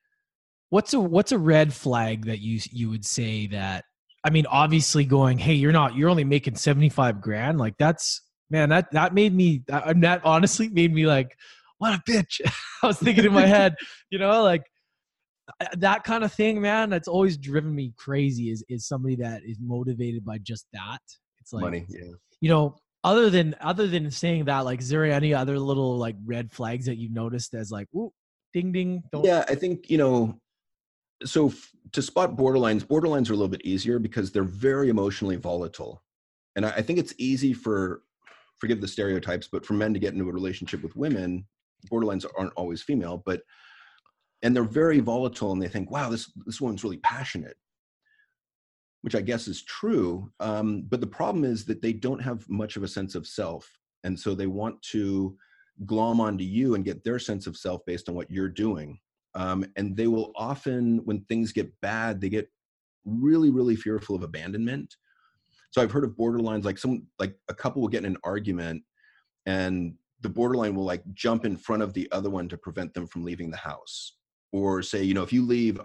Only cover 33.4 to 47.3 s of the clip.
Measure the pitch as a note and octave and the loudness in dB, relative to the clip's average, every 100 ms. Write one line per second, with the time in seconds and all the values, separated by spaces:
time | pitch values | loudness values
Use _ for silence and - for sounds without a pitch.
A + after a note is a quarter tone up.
33.4 | G2 F#2+ - F#2+ A2+ A#2+ A2 A#2+ G2 G#2 | 0 -2 -4 -2 0 -2 -2 -4 -2 -2
34.4 | F#2+ F#2+ C3 C3+ C#3 A2 G2+ G2 G2 F2+ | -2 0 0 2 2 2 0 -2 -4 -4
35.4 | F2 F2 E2+ - A#1+ - _ _ _ _ | -4 -4 -6 -10 -14 -16 _ _ _ _
36.4 | _ - G#2+ F#2+ A2 F3 - - B2+ C3+ | _ -4 -2 -2 -2 -2 -2 -4 -2 0
37.4 | C3+ A#2 A2+ G2+ F#2 - _ _ - - | 0 0 -2 -2 -2 -6 _ _ -20 -20
38.4 | _ _ A2 A2+ G2 - G2+ F#2 F2 F2+ | _ _ -4 -2 -4 -4 -2 -2 -4 -6
39.4 | - F#2 - G#2 G#2+ G#2 G2+ E2+ F#2 F2+ | -6 -10 -4 -2 0 -2 -4 -4 -6 -4
40.4 | F#2 F#2 - E2 D#2 - D3 A2+ F2+ F2+ | -6 -8 -10 -10 -10 -6 -4 -4 -4 -8
41.4 | F#2+ _ _ _ - A2+ G#2+ F#2+ - - | -10 _ _ _ -6 -4 -2 -4 -6 -8
42.4 | F#2 F2 F2 E2 - C#3+ E2+ F2+ G2 F2+ | -8 -6 -8 -8 -4 -4 -4 -8 -6 -8
43.4 | - _ - - - _ _ _ _ _ | -8 _ -20 -20 -20 _ _ _ _ _
44.4 | A#2 B2 A2+ A#2 E3 D3+ A#2 A#2+ B2+ A#2 | 0 2 2 2 4 4 2 0 -4 -4
45.4 | G#2 F#2+ F2+ G#2 F#2 C#3 C3 A2+ - - | -4 -2 -4 -6 -6 -6 -4 -6 -8 -16
46.4 | - A2+ C3 G2 G#2+ F2 - B2+ C3+ | -14 -6 -6 -4 -8 -4 -4 -4 -6